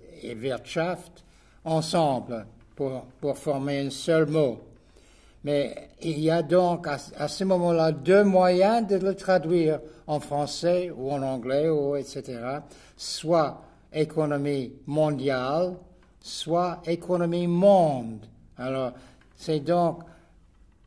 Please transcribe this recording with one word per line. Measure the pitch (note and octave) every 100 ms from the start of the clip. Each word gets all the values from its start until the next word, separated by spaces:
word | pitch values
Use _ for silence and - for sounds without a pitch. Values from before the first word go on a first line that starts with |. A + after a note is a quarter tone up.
| - -
et | A2
Wirtschaft | A2+ C3 A#2 - E3+ E3+ F3 - - - _ _ _
ensemble | D#3+ D#3+ D#3 F3+ D3+ B2 A#2+ A#2 G#2 - -
pour, | - C3+ B2+ A#2+ -
pour | C#3+ C3+
former | D#3 C#3 C#3 C#3
un | C#3
seul | - - D#3+ D3+
mot. | D#3 C#3 A2+ - - _ - _ _ - _
Mais | C#3+ C#3+ C#3 - - _
il | D#3+ D3+
y | D#3
a | E3
donc | D3 F3 F3+ E3+ D#3+
à, | C#3+ - -
à | D3
ce | -
moment-là | F#3+ F3+ F3 E3 D#3+
deux | D3 C3 G3
moyens | G3+ F#3 F3+ F3+ G3 A#3
de | G#3 G3
le | F#3+
traduire | F#3+ - F#3 D#3+ F3 D#3 D3+ - - -
en | D3+
français | - C#3+ C#3+ - E3+ F3+ F3+
ou | C3+ C3+
en | C#3+
anglais, | C3+ C3 A#2+ C#3 D#3+
ou | D3+ C#3
et | C#3+
cetera, | B2+ C#3+ - A#2+ A#2+ D3 D#3 - - -
soit | - - D#3 E3+ D3 - - - _
économie | D#3 D3+ D#3+ D3+ C#3+ C#3+ C#3 A#2 - -
mondiale, | D3+ D3+ C#3 C3+ C3 B2+ D#3 F3+ F3+ - - _ _
soit | - - D3+ E3+ F3+ E3
économie | E3 E3+ E3+ F3+ E3+ E3+ F3
monde. | F3 G3+ G3 D#3+ C3+ A2+ A2 G#2+ - - -
Alors, | B2+ C3+ B2+ - - - _ _
c'est | - D#3
donc, | C#3 F3 E3+ D#3+ - - _ _ _ _ _ _